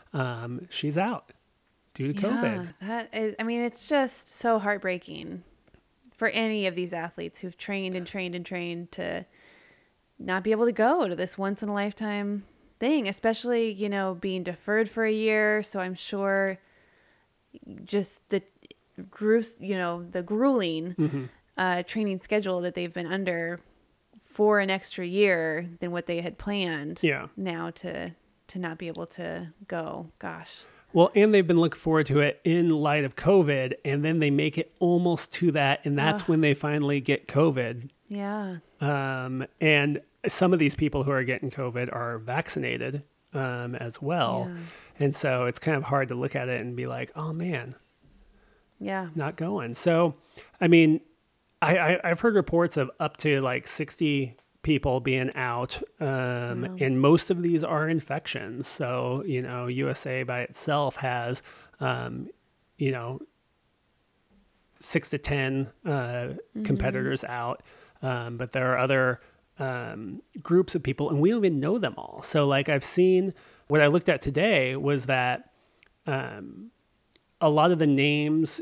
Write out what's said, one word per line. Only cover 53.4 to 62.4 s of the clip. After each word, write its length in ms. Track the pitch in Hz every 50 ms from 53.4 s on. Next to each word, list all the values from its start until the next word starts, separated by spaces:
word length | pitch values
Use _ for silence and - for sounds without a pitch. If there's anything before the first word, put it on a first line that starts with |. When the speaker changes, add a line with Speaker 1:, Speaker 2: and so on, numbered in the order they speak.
Speaker 1:
like, 240 | 135 123 127 123 - -
sixty 680 | - - 147 - - - 165 147 143 139 131 120 - _ _ _ _ _
people 360 | - 156 151 131 - 139 127 131
being 320 | 127 135 131 131 127 131 -
out, 440 | 139 127 123 120 120 127 - - - - - _ -
um, 640 | 160 139 135 127 127 123 123 120 120 120 120 120
Speaker 2:
Wow. 140 | 123 123 - -
Speaker 1:
and 200 | 139 135 131 131
most 300 | 135 143 165 160 - -
of 100 | 185 175
these 220 | 175 170 170 151
are 260 | 165 - 160 151 156 160
infections. 800 | 165 156 - - 143 160 - - - 127 107 101 117 127 131
So, 560 | - - - 143 123 127 123 123 123 127 139 -
you 160 | - 135 127
know, 280 | 127 127 123 123 123 123
U 200 | 127 131 139 135
S 160 | 127 - -
A 180 | 139 127 131 127
by 160 | 127 123 123
itself 560 | 120 - - - - 156 147 147 143 131 -
has, 440 | - 139 127 123 120 117 120 127 - - - - - - - _ -
um, 500 | 139 131 123 123 120 120 123 127 160 - - _